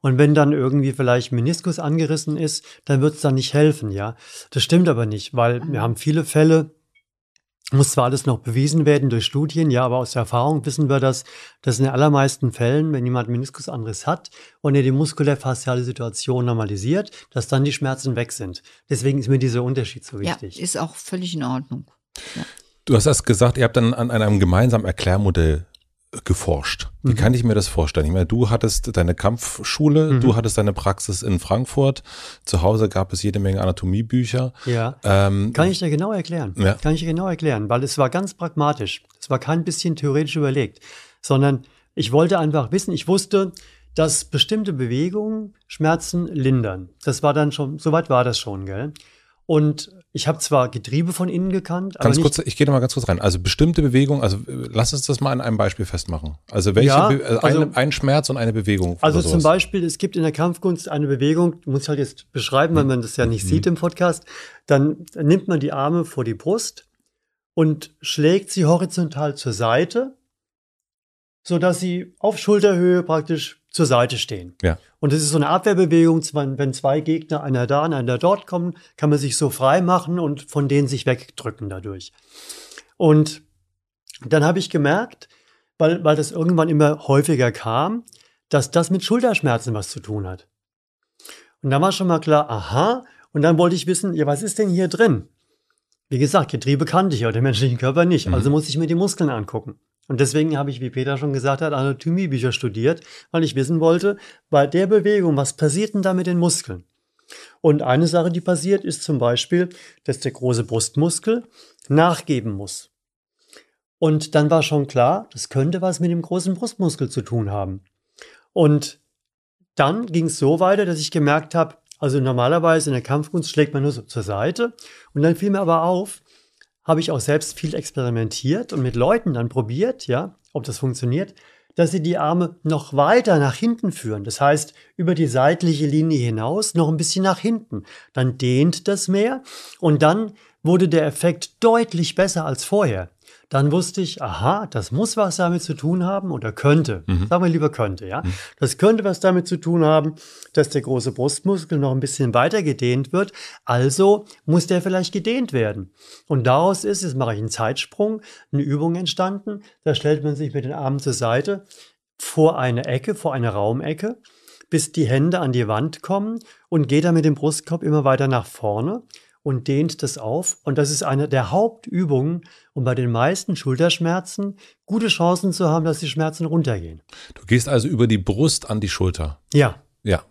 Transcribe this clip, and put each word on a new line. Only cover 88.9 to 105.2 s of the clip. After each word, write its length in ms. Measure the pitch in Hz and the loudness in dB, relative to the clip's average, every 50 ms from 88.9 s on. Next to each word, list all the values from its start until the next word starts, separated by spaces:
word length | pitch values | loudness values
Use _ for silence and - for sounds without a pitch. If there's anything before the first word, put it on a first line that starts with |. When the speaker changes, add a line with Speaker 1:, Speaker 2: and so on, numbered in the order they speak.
| 180 185 - | -2 -2 0
Speaker 1:
Schulterschmerzen 680 | - 214 247 233 240 202 - - 135 117 113 - 127 113 | 0 0 2 2 0 0 0 0 0 0 0 -2 -4 -6
was 160 | 107 98 - | -6 -6 -10
zu 100 | - - | -12 -14
tun 260 | - - 107 107 98 | -10 -8 -8 -6 -6
hat. 220 | 92 92 - _ _ _ _ _ _ _ _ _ _ _ _ _ _ _ _ - - - - _ _ _ _ | -8 -10 -14 _ _ _ _ _ _ _ _ _ _ _ _ _ _ _ _ -20 -20 -20 -20 _ _ _ _
Und 80 | - 139 | -2 0
dann 120 | 135 143 | 2 2
war 100 | 175 196 | 2 2
schon 160 | 185 - 190 | 0 0 0
mal 120 | 175 165 156 | 0 0 0
klar, 300 | 160 156 151 147 147 - | 2 4 4 4 4 0
aha, 540 | 113 104 85 - 101 131 170 214 240 254 247 _ _ _ _ _ - | -4 -6 -6 -2 0 2 2 2 0 -2 -6 _ _ _ _ _ -2
und 80 | 151 | 2
dann 160 | 147 165 170 | 4 4 6
wollte 180 | 160 175 175 180 | 6 4 2 2
ich 120 | 175 139 | 0 -2
wissen, 260 | 170 185 180 - 190 170 | -4 -4 -2 -2 -4 -2
ja, 120 | 156 147 | 0 0
was 160 | 143 147 143 | 0 0 -2
ist 160 | 214 202 - | -4 -6 -2
denn 120 | - 214 196 | -2 0 0
hier 180 | 175 175 185 | 2 0 0
drin? 400 | 170 170 170 233 214 139 101 - _ _ _ _ _ _ _ _ _ _ _ _ _ _ _ _ | -2 2 2 4 4 4 0 -4 _ _ _ _ _ _ _ _ _ _ _ _ _ _ _ _
Wie 100 | _ 135 123 | _ 0 0
gesagt, 300 | 147 135 - 185 147 - | 0 2 2 2 0 0
Getriebe 340 | - 120 - 131 143 139 160 | -4 -4 0 0 0 0 0
kannte 300 | - - 180 190 190 147 | 0 0 0 2 2 0
ich, 80 | 104 117 | 0 -2
aber 80 | 117 113 | 0 0
den 100 | 113 123 | 2 0
menschlichen 340 | 135 117 101 135 131 123 | 2 2 2 0 0 0
Körper 280 | 120 127 131 131 170 175 | 0 -2 0 2 2 4
nicht, 220 | 175 175 131 - | 4 2 2 2
Speaker 3:
Mhm. 80 | 95 87 | 0 0
Speaker 1:
also 140 | 90 107 139 | 2 2 2
muss 200 | 143 156 151 - | 2 2 0 -2
ich 80 | - | -4
mir 100 | 151 165 | -2 -2
die 80 | 156 170 | 0 0
Muskeln 340 | 170 196 196 - - 175 143 | 0 0 -2 0 -2 -2 -2
angucken. 500 | 127 110 104 - - 113 - - - _ _ _ _ _ _ | -2 -4 -6 -6 -8 -10 -10 -10 -18 _ _ _ _ _ _
Und 120 | - 135 120 | -6 0 0
deswegen 360 | 139 120 117 156 151 160 151 | 0 2 2 0 0 0 0
habe 140 | 139 143 139 | -2 -4 -6
ich, 120 | 131 120 | -6 -8
wie 100 | 131 120 | -10 -8
Peter 260 | - 131 127 139 139 | -6 -4 -4 -4 -4
schon 160 | 127 143 147 135 | -2 -2 -4 -4
gesagt 300 | 135 120 139 135 131 160 | -2 0 -2 -2 0 -2
hat, 100 | 156 147 | -4 -2
Anatomie-Bücher 800 | 131 135 139 135 131 - 160 170 185 196 165 135 123 120 127 | -2 -2 -2 -2 -2 -4 -2 -2 -2 -2 -2 -2 -2 -2 -2
studiert, 500 | 110 - - 120 98 110 113 139 170 165 - - - - - _ | -2 -2 -6 -6 -4 0 0 0 0 -2 -8 -20 -20 -20 -16 _
weil 120 | - 165 160 | -2 0 0
ich 120 | 147 - | 0 0
wissen 240 | 135 135 135 170 160 | -2 -2 0 0 2
wollte, 380 | 160 165 165 175 190 202 202 202 - - - _ _ _ | 4 2 2 2 0 -2 -2 -4 -12 -20 -20 _ _ _
bei 160 | - 143 143 | 2 2 4
der 180 | 147 160 175 196 | 4 2 0 2
Bewegung, 500 | 185 214 208 170 208 208 202 | 4 2 4 4 4 2 2